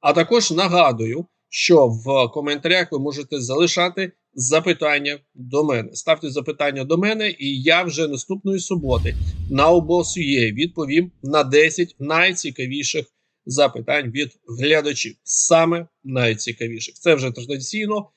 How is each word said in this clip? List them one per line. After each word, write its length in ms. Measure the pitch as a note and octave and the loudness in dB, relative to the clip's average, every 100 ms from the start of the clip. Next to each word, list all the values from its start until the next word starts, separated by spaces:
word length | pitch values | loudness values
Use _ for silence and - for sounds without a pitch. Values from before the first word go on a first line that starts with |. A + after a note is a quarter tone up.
А 120 | D3 | 4
також 380 | D3+ E3 A#3+ - | 2 4 2 2
нагадую, 720 | E3 F#3 F3 D#3 A#2 A2+ B2+ F3 _ _ | 0 2 4 4 2 -4 -6 -10 _ _
що 380 | - - E3+ C3 | -4 4 6 6
в 440 | A2+ A#2 C#3 A#2+ | 2 0 0 0
коментарях 580 | D3+ D3 D3 E3 F#3 E3+ | -2 -4 -4 0 0 0
ви 80 | D3 | -2
можете 420 | C#3 C#3 D3 D3 | -4 -6 -8 -6
залишати 680 | B2 C3+ F3 F#3 F3+ F3+ F#3+ _ _ | -4 0 0 2 -2 -2 -8 _ _
запитання 840 | - B2+ D#3 E3 E3 D#3 D3 C#3+ D3 _ _ | -6 0 0 2 0 0 0 -2 -8 _ _
до 280 | B2+ C#3 | -4 -2
мене. 260 | D3+ B2 A2 | 0 0 -4
Ставте 360 | - - D#3 D#3 | -10 0 0 0
запитання 540 | C#3 C#3 D3 D3 C#3 | -6 -6 -4 -4 -2
до 140 | C3+ E3 | -2 0
мене, 380 | G3+ A3 G#3+ F3 | 0 -2 -4 -4
і 220 | C#3 C#3 | -6 -2
я 220 | B2+ E3 | 2 2
вже 240 | F3+ C#3+ D#3+ | 2 -2 -4
наступної 520 | C3+ - G3 G3 G3 | -4 -6 -6 -2 -4
суботи 560 | - F#3 C#3 B2+ - - - - - | -2 -4 0 0 0 -2 -6 -6 -4
на 180 | C3+ D3 | 2 4
обос 480 | F3 D#3 F3 E3 - | 4 4 0 0 -4
ю 60 | |
є 280 | D3 C#3 A2+ | 0 0 0
відповім 600 | G#2+ E3 E3+ D3 D3 F3 _ | 0 -4 -4 -2 0 -2 _
на 200 | C3+ D3+ | -2 0
десять 520 | C#3 C#3+ D#3 D#3 E3+ _ | 4 4 4 2 -6 _
найцікавіших 1040 | C#3 D#3+ F3+ F3 D3+ C3 B2+ C#3 C#3+ D#3+ - _ _ _ - | -2 2 2 0 -8 -8 -8 -6 -4 -6 -8 _ _ _ -6
запитань 680 | B2+ C#3+ B2+ A#2 C#3+ C3 | 2 2 2 -2 -2 -2
від 200 | B2 D3 _ _ A#2 | -4 -6 _ _ -4
глядачів. 560 | C#3 D#3 D3 C3+ - - | 2 2 2 -4 -6 -10
Саме 640 | - - - E3 E3 E3+ E3+ _ | -6 -2 4 4 4 0 -4 _
найцікавіших. 920 | C#3 C3 A#2+ A2 - A2+ A#2 A#2 - - | -8 0 0 0 -6 -8 -8 -8 -12 -4
Це 200 | F3 D3+ | 2 2
вже 160 | C3 | 2
традиційно 800 | A#2 A#2+ C#3+ B2+ G#3+ G#3 G#3+ G3+ | -6 -8 -8 -8 -6 -4 -4 -6